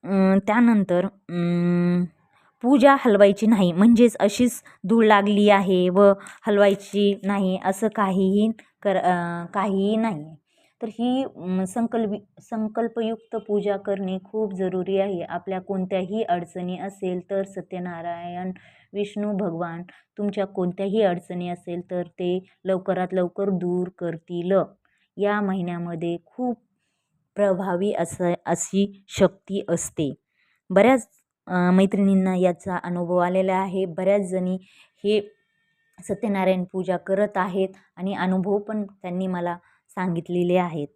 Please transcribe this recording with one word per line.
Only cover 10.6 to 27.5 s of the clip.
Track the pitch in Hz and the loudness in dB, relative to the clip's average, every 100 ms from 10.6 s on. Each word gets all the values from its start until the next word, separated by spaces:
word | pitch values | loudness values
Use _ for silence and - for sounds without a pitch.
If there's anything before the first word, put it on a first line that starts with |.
| _ _ | _ _
तर | 220 | -12
ही, | 208 240 254 | -6 -2 -2
अं, | 269 - 180 185 | -4 -8 -6 -4
संकल्पि-, | 185 233 233 233 220 208 - _ | -4 -4 -4 -2 -4 -6 -10 _
संकल्पयुक्त | - 226 214 220 233 226 226 226 _ 226 | -12 -8 -6 -4 -6 -4 -6 -6 _ -12
पूजा | 214 208 196 196 | -4 -2 -2 -4
करणे | 196 196 190 185 | -4 -4 -4 -6
खूप | 185 220 214 | -8 -6 -6
जरुरी | 185 190 185 180 190 | -4 -4 -4 -2 -2
आहे. | 196 185 | -2 -4
आपल्या | 170 175 - 185 | -8 -10 -8 -10
कोणत्याही | 185 196 185 190 185 208 | -6 -6 -4 -4 -4 -6
अडचणी | - 175 170 185 180 180 | -2 -2 -4 -10 -8 -8
असेल, | 196 196 185 180 175 | -10 -8 -6 -6 -6
तर | 196 | -6
सत्यनारायण | 196 196 180 185 180 170 170 170 175 175 185 185 - _ _ | -6 -10 -12 -10 -10 -10 -10 -10 -10 -8 -10 -10 -18 _ _
विष्णू | 196 202 208 208 | -8 -6 -4 -4
भगवान | 202 196 165 170 165 180 - _ - | -4 -4 -4 -8 -8 -14 -20 _ -8
तुमच्या | 208 196 196 | -6 -4 -6
कोणत्याही | 196 180 175 196 214 | -2 -4 -2 -4 0
अडचणी | 202 175 - 180 175 | 0 0 -6 -10 -8
असेल, | 175 - 175 175 | -10 -10 -12 -8
तर | 180 | -8
ते | 170 _ 180 180 185 _ | -8 _ -4 -4 -6 _
लवकरात | 185 190 185 180 180 | -4 -4 -2 -4 -2
लवकर | 185 180 - 196 | -2 -4 -2 -2
दूर | 185 175 180 180 - | -2 -2 -4 -4 -6
करतील. | 170 165 _ 175 175 190 165 _ _ _ _ - | -8 -8 _ -8 0 0 0 _ _ _ _ -4
या | 202 208 | -2 0
महिन्यामध्ये | 202 190 175 175 170 170 170 170 | -2 -2 -4 -6 -8 -6 -6 -6
खूप | _ - 254 240 _ _ _ _ _ _ _ | _ -6 -6 -6 _ _ _ _ _ _ _
प्रभावी | - 202 | -2 0